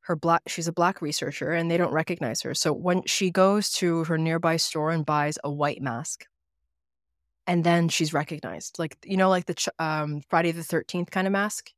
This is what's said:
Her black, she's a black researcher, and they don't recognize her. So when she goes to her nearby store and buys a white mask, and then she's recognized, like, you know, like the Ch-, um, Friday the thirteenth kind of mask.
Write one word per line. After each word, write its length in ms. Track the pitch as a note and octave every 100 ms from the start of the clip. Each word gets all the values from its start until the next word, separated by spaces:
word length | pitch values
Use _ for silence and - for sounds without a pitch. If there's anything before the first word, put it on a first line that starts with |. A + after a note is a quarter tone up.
| -
Her 100 | E3
black, 280 | E3+ E3 -
she's 200 | - E3
a 60 |
black 280 | E3+ F3 G3
researcher, 500 | D3+ D3 - - D3
and 180 | E3+ E3
they 80 | E3+
don't 140 | F3
recognize 480 | D#3 D#3+ E3+ B2+ -
her. 120 | -
So 180 | E3 D3+
when 320 | D3+ F3+ F3+ -
she 260 | - F#3+
goes 400 | F3+ F#3+ G#3 G3+
to 300 | - F3+ E3
her 140 | D#3+ D#3+
nearby 400 | D#3+ E3 E3 E3
store 340 | - E3 D#3
and 140 | E3 D3+
buys 340 | D3+ D3 D3+
a 80 | C#3+
white 300 | C#3+ D3 -
mask, 440 | C3+ A#2 D#3 - - _ _ _ _ _ _ _ _ _ _ _ -
and 160 | F3
then 260 | E3+ E3+ E3+
she's 240 | - D#3
recognized, 640 | D#3 D3 D3+ - E2+ - -
like, 200 | D#3+ -
you 140 | - F#3+
know, 120 | F#3+
like 160 | F#3 -
the 100 | E3+
Ch-, 140 | - -
um, 420 | D#3+ D#3 D3+ D3 -
Friday 220 | E3+ E3+
the 120 | E3
thirteenth 480 | D#3+ D#3+ - F3+ F3
kind 160 | G3 F#3+
of 60 |
mask. 380 | G3 G#3 - -